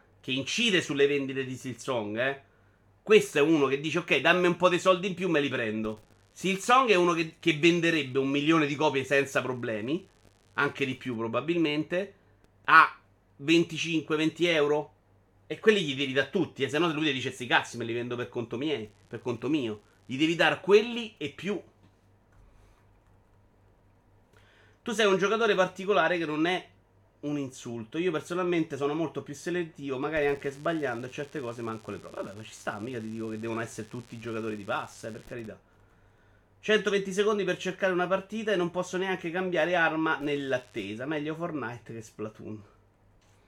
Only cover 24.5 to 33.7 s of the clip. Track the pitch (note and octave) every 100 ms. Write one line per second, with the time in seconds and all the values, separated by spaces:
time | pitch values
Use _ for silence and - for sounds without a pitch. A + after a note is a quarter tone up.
24.5 | _ _ _ A#3+ G#3+ G#3 F#3+ F#3+ A3 A3+
25.5 | F#3+ F3+ - F#3+ G3 D#3+ F3 D#3 D3+ E3+
26.5 | F3+ - _ _ _ _ _ D3 D3 C3+
27.5 | - B2 A#2 A2 D#3+ F3+ D#3 - F3 F3+
28.5 | E3+ D#3 C3+ C#3+ D#3+ D3+ C#3 - C#3 F3+
29.5 | F3 E3 D#3 C#3 B2+ D3 D#3 C#3+ C#3 C#3+
30.5 | C#3 D3+ E3 C3+ A#2+ B2+ - C#3+ D#3 A#2+
31.5 | A#2 A2+ A2 G#2 F#2+ G2 - - G2+ -
32.5 | - - G#2+ A#2 A#2+ A2 A2+ A2 A2 A2+
33.5 | A2+ A#2